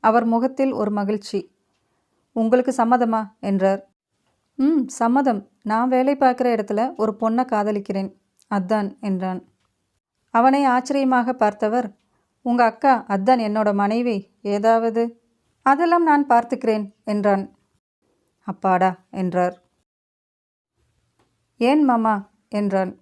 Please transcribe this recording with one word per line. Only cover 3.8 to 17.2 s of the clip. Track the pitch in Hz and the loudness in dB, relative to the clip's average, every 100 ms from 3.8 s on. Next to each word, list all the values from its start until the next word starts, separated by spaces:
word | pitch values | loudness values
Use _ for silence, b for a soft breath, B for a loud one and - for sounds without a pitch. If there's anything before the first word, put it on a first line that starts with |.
| - _ _ _ _ _ _ | -6 _ _ _ _ _ _
"ம், | - 269 320 240 | -2 2 2 -2
சம்மதம். | - 233 254 269 208 - _ | -2 0 2 0 -2 -6 _
நான் | 208 220 254 | -4 -2 0
வேலை | 254 262 277 | 0 0 2
பார்க்குற | 269 254 247 233 | 0 2 0 -2
இடத்துல | 202 208 254 - | -2 -2 -4 -2
ஒரு | 220 214 | -4 -2
பொண்ணை | 220 233 | -2 -2
காதலிக்கிறேன், | 254 214 208 208 202 190 196 _ _ _ _ | -2 -2 -2 -4 -4 -6 -6 _ _ _ _
அதான்," | 202 180 214 202 - | -4 -2 -2 -2 -6
என்றான். | 208 185 185 185 - _ _ _ _ _ _ _ _ | -6 -4 -4 -8 -12 _ _ _ _ _ _ _ _
அவனை | 226 247 269 | 2 4 4
ஆச்சரியமாக | 277 247 254 277 269 254 240 | 2 0 0 -2 2 2 0
பார்த்தவர், | 254 208 208 214 233 220 - _ _ _ _ | 0 0 0 -2 -2 -4 -10 _ _ _ _
"உங்க | 254 240 | -4 2
அக்கா, | 233 226 269 247 - | 0 2 0 0 0
அதான் | 196 196 254 | -2 2 2
என்னோட | 214 214 208 | 2 0 0
மனைவி, | 202 202 226 247 208 196 _ | 0 0 0 -2 -4 -8 _
ஏதாவது?" | 202 202 220 226 226 226 233 233 _ _ _ _ | -6 0 2 2 0 -2 -4 -6 _ _ _ _
"அதெல்லாம் | - 277 339 339 | 0 2 4 2
நான் | 330 285 285 | 4 2 4
பார்த்துக்கிறேன்," | 240 233 254 226 214 202 _ | 2 2 -4 -2 -2 -4 _
என்றான். | - 208 | -6 -2